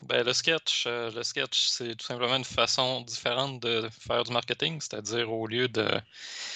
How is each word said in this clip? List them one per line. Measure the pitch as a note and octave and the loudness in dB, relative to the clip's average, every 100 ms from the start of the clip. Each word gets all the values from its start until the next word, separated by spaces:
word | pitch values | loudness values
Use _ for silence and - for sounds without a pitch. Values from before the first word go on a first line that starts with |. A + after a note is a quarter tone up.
Ben, | B2+ B2 | 0 2
le | A#2+ | 4
sketch, | B2+ - D#3+ - - B2 | 2 4 2 2 0 0
euh, | A#2+ A#2 A2 | -2 -2 -4
le | |
sketch, | A#2 - C3+ - - | -4 -2 0 0 2
c'est | - A#2+ A#2 | 0 -2 -6
tout | |
simplement | - B2 A#2+ C3 | -6 -2 2 2
une | |
façon | B2+ - A#2 - B2+ B2+ | 2 4 4 4 2 0
différente | A#2+ A2 - A#2+ C#3 B2+ | -4 -4 0 0 0 -2
de | A#2 A#2 A2+ | 0 0 -2
faire | - - A#2+ | -6 0 0
du | A#2 | 2
marketing, | A#2+ - A#2+ D3+ D#3+ | 0 0 0 -2 -4
c'est-à-dire | - A2 G#2 A#2 A2+ | -8 -6 -2 -2 0
au | A2+ A2+ | -2 -2
lieu | A2+ B2+ | 0 0
de, | A2+ G#2 G#2 - - - - - | 2 2 2 -2 -12 -12 -10 -10